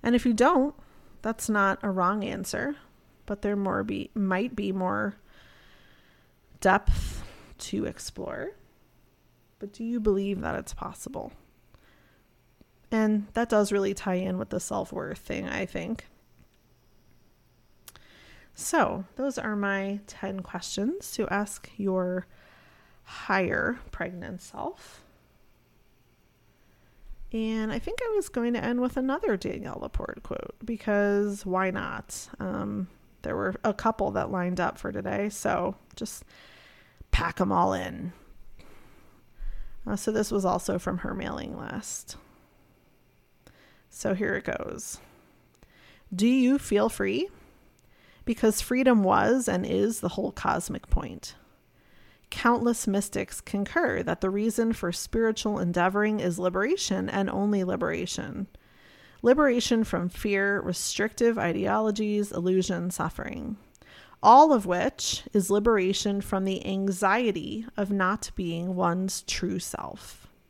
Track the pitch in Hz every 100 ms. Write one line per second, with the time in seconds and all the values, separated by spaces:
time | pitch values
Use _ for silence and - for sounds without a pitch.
0 | 233 240 247 220 254 339 277 - - -
1 | - - 220 220 - 208 196 190 214 185
2 | 180 208 196 - - - 262 285 - _
3 | _ _ - 202 208 202 196 190 214 196
4 | - - 190 185 240 247 202 190 185 202
5 | 214 202 - - - - - - - -
6 | _ _ _ _ _ - 190 190 - -
7 | - - - - - - - - - -
8 | - - - - 359 427 - _ _ _
9 | _ _ _ _ _ _ 202 - 226 240
10 | 214 196 196 196 - - - - - -
11 | - - - - _ _ _ _ _ _
12 | _ _ _ _ _ _ - _ _ 226
13 | 214 214 202 - 233 214 202 202 196 202
14 | - 180 185 185 185 180 - 202 185 -
15 | 143 196 - - 190 - 185 190 170 226
16 | - _ _ _ - _ _ _ _ _
17 | _ - _ _ _ _ _ _ - -
18 | - - - - - - - 330 240 -
19 | 190 - 277 254 - 214 202 196 196 202
20 | 202 - 196 196 180 175 - - 214 381
21 | - - 214 196 208 - - - 196 185
22 | 180 185 180 - - - - - _ -
23 | - - - 190 185 - - 247 - -
24 | 170 180 - 180 - - - 381 - -
25 | - _ _ _ _ _ _ _ _ _
26 | _ _ _ _ _ _ _ _ _ -
27 | - - - 226 220 220 220 226 - 466
28 | 494 427 - - 240 240 - 240 247 262
29 | 262 285 440 196 - - - - - -
30 | - - - - 50 - 214 233 - 208
31 | 202 202 208 202 196 185 190 185 95 -
32 | - - - - 190 - 202 208 185 -
33 | - _ - 180 196 185 - 202 226 220
34 | 196 196 - 190 180 180 175 - 196 202
35 | 196 202 202 208 - - - 196 - -
36 | 220 - - - - - - - - _
37 | - - 170 - 190 185 180 190 180 180
38 | 175 - - - - - - - - -
39 | - - - - - - - - - 202
40 | - 220 208 214 190 185 - 190 - 185
41 | - 196 - - - - - - - -
42 | - - - - _ _ _ _ _ _
43 | _ _ _ _ - - - _ _ -
44 | - 190 202 196 - - - - - -
45 | - - _ _ _ _ - _ - -
46 | - 185 220 262 247 277 - 208 226 -
47 | 196 220 381 - - - - _ _ _
48 | - - - 226 220 214 - 247 262 233
49 | 190 196 202 262 233 180 196 185 202 226
50 | 175 - 196 - - - - - - -
51 | - - - - - _ _ _ _ -
52 | - _ _ - 240 240 233 233 - 196
53 | 202 202 190 - - 202 202 - 349 98
54 | - 170 190 196 220 220 226 226 180 175
55 | - 226 226 214 214 208 175 175 180 202
56 | 208 214 180 165 180 185 214 381 - 190
57 | 185 202 196 - 202 202 180 185 170 165
58 | 175 - - - 196 - _ - - -
59 | - - 233 269 294 247 - 226 220 -
60 | 175 - 208 196 196 202 - 180 - -
61 | - - 233 226 175 165 190 208 220 208
62 | 214 208 208 - 175 190 180 175 175 -
63 | 180 - - - - 214 - - - -
64 | - - 208 247 311 269 196 180 233 -
65 | - - - 208 185 202 214 220 185 196
66 | 208 202 196 196 190 190 - 190 196 185
67 | 196 208 247 190 - 214 226 - 196 202
68 | 185 214 - - 180 165 175 180 180 175
69 | 190 - - - 185 185 - - - -
70 | - - - _ _